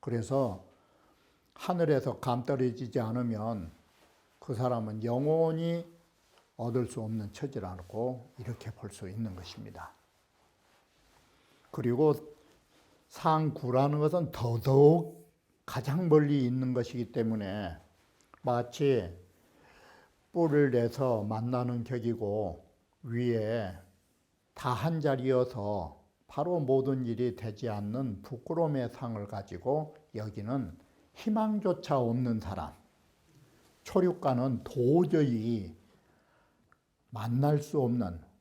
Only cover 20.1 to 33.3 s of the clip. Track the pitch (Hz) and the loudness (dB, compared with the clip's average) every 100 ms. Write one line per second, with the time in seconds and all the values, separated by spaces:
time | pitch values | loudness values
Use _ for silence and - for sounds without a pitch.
20.1 | _ _ - 165 147 143 123 117 120 131 | _ _ 0 4 6 6 4 2 0 0
21.1 | 113 104 110 120 123 123 120 117 127 113 | 0 0 -4 -2 -2 -2 -4 -4 -4 -2
22.1 | 117 107 104 101 80 - _ _ _ 127 | -2 -2 -2 -2 -6 -14 _ _ _ -6
23.1 | 117 123 117 107 117 101 85 - _ _ | -2 0 0 0 -2 -4 -10 -18 _ _
24.1 | _ _ _ _ - 127 120 139 165 147 | _ _ _ _ -8 -4 0 0 0 0
25.1 | 135 127 131 123 117 101 104 82 - _ | 0 2 2 2 -2 -4 -4 -6 -12 _
26.1 | _ _ - 156 175 135 135 131 135 123 | _ _ -6 -2 0 2 2 2 -2 -2
27.1 | 113 123 120 110 104 120 104 104 117 135 | -2 -2 -2 -8 -6 -6 -4 -4 -4 -4
28.1 | 98 - 120 - 165 165 143 120 - 120 | -6 -10 -14 -6 0 0 0 -4 -6 -8
29.1 | 110 101 101 101 87 120 147 151 - _ | -8 -8 -10 -10 -8 -2 -2 -2 -12 _
30.1 | 110 107 104 104 135 104 80 - _ _ | -10 -8 -8 -4 -4 -4 -10 -20 _ _
31.1 | - - 214 220 214 196 175 - 143 120 | -10 -2 0 0 0 0 -2 0 0 2
32.1 | 120 123 113 90 95 80 - _ _ _ | 0 0 -2 -4 -8 -8 -12 _ _ _
33.1 | _ _ | _ _